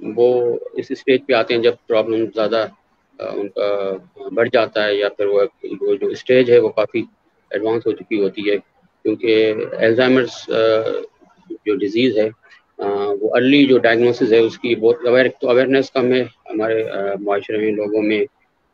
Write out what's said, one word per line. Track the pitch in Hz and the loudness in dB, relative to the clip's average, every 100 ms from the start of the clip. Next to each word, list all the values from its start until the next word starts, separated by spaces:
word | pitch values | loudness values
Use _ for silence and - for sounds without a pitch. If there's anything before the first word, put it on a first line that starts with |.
वो | 110 110 120 123 120 117 - - | -8 2 2 4 0 -4 -6 -10
इस | 127 | -8
stage | - - 131 - | -6 0 0 2
पे | |
आते | 120 113 | 0 2
हैं | 120 | 2
जब | 117 117 - | 0 -2 -2
problem | 110 110 113 110 | 0 0 -2 -2
ज़्यादा, | 110 104 113 104 _ _ _ _ - | -2 -2 -2 -4 _ _ _ _ -14
अ, | 101 101 | -10 -8
उनका | 101 - 101 101 98 95 - - - | -8 -4 -4 -2 -4 -8 -12 -16 -8
बढ़ | 110 117 | -2 0
जाता | 120 110 110 | 2 0 -2
है | 107 101 | 0 0
या | 101 | -2
फिर | - 101 | -2 0
वो, | 101 98 | 0 0
वो | _ - 95 101 101 | _ -12 -6 -2 -2
जो | 101 - | -2 -6
stage | - 127 123 | 0 2 6
है | 120 | 4
वो | 110 | 4
काफ़ी | 110 104 117 - _ _ _ _ 101 | 0 -2 -4 -8 _ _ _ _ -6
advance | 110 113 113 | -2 -2 -2
हो | |
चुकी | 101 - 107 | -6 -4 -2
होती | 98 107 101 | -2 -2 -4
है, | 101 - _ _ _ - | -4 -6 _ _ _ -4
क्योंकि | 107 117 110 110 107 | -2 2 2 2 0
Alzheimer's, | 95 - 113 113 127 127 120 - - | -6 0 2 4 4 2 0 -6 -6
अ, | 117 113 110 110 95 - _ _ _ - | 0 2 2 0 -6 -10 _ _ _ -18
जो | - 104 101 | -12 -4 -2
disease | 101 110 127 107 | -2 0 0 0
है, | 107 113 _ - _ - | -2 -4 _ -20 _ -8
अ, | 101 101 101 101 | -4 -4 -4 -4
वो | 107 | -2
अर्ली | 123 127 143 135 | 0 2 4 6
जो | 123 | 4
diagnosis | 117 117 120 120 123 | 4 2 2 2 2
है | 113 | 4
उसकी | 113 - 120 110 | 4 0 -4 0
बहुत | 113 120 123 | 2 2 2
अवेयर, | 127 123 - | 2 2 0
तो | 131 | 0
awareness | 120 131 135 131 | 2 2 0 0
कम | - 123 | -2 0
है | 127 | 0
हमारे, | 120 _ - 110 110 113 | -2 _ -10 -6 -2 -2
अ, | 110 95 101 101 | -4 -4 -6 -6
माशरे | 104 101 101 110 | -2 -4 -2 -2
में, | 107 | -2
लोगों | 104 104 107 | -2 -2 -2
में, | 107 107 101 _ _ _ _ | 0 0 -2 _ _ _ _